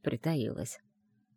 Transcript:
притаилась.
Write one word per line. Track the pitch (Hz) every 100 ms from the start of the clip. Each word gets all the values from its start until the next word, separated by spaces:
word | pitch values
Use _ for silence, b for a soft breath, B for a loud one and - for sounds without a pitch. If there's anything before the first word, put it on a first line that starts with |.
притаилась. | - 120 160 156 110 - - - _ _ _ _ _